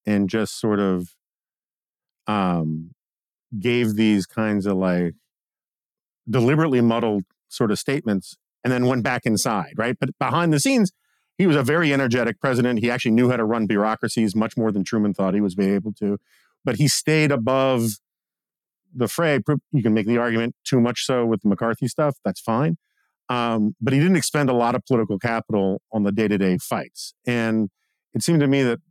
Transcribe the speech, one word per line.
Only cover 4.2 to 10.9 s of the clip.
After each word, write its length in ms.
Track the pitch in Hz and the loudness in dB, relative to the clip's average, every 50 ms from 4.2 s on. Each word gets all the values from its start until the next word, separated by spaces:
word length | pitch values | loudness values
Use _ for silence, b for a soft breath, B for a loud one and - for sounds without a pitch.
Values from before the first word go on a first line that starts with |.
| 90 | 0
kinds 400 | - - - 110 107 104 104 95 | -2 -4 -4 -2 -2 -2 -2 -2
of, 120 | 101 98 92 | -2 0 0
like, 360 | 95 92 90 90 90 85 80 _ _ _ _ _ _ _ _ _ _ _ _ _ _ _ _ _ _ _ _ _ _ - | 0 0 0 0 0 -2 -4 _ _ _ _ _ _ _ _ _ _ _ _ _ _ _ _ _ _ _ _ _ _ -4
deliberately 520 | 107 131 113 123 147 151 160 165 131 123 | 0 2 2 4 4 2 2 2 2 4
muddled 420 | 120 117 117 117 113 113 104 101 92 _ _ _ _ _ | 4 4 2 2 0 0 0 -2 -4 _ _ _ _ _
sort 220 | - - 127 107 | -6 -2 -2 0
of 60 | 104 95 | 0 -2
statements 600 | - - 135 143 - 110 104 95 - - - _ _ _ _ _ - | -2 -4 -4 -2 -2 -2 -2 -2 -4 -6 -16 _ _ _ _ _ -4
and 80 | 123 | -2
then 140 | 127 123 127 | 0 0 2
went 180 | 127 131 127 110 | 0 0 0 0
back 220 | 143 123 120 - | -2 -2 -2 -2
inside, 480 | 123 110 98 - 120 110 101 85 - - | 0 0 0 0 -2 -2 -2 -4 -6 -6
right? 220 | - 110 120 127 - | -4 -4 -4 -4 -4
But 180 | - 147 - - | -4 -6 -4 -4
behind 360 | 139 127 120 165 175 175 156 | -4 -2 0 0 2 2 2
the 60 | 143 | 2
scenes, 320 | - 269 269 247 208 185 | 2 2 2 2 2 0